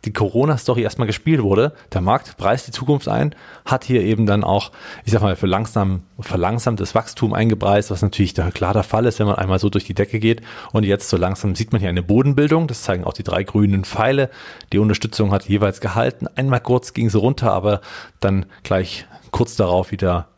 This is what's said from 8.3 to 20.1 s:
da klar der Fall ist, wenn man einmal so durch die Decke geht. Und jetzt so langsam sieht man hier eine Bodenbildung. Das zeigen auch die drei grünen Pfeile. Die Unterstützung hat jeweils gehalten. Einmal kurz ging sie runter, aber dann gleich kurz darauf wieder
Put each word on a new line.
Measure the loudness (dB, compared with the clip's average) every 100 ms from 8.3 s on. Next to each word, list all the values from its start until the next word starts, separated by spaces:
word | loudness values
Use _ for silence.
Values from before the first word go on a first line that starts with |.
da | 0 -2
klar | -2 0
der | 0
Fall | 0 2 0
ist, | 2
wenn | 0
man | 0
einmal | 0 0
so | 2
durch | -2 -4
die | -4
Decke | -2 0
geht. | 0 0 -4 -18 -4
Und | 0 2
jetzt | 0 0
so | 0
langsam | 0 -2 -2 -2
sieht | -2
man | 0
hier | 0
eine | -2
Bodenbildung. | 2 4 4 4 4 2 0
Das | -4
zeigen | -4 -2
auch | -4
die | -6
drei | -4 -2
grünen | 0 2 4 2
Pfeile. | -2 0 2 2 0 -4 -20 -20 -4
Die | 2
Unterstützung | 2 2 -2 -2 0
hat | 0 0
jeweils | 0 0 -2
gehalten. | -4 0 -2 -2 -8 -4
Einmal | 0 0
kurz | 2 -2 -2
ging | -2 0
sie | 2
runter, | 2 2 0
aber | 0 0 -2 -4 -18 -20 _
dann | 0 0 -2 -12
gleich | -2 -2 -2 -8 -16 -20 -10
kurz | -2 -2 0
darauf | 2 2 0
wieder | -2 0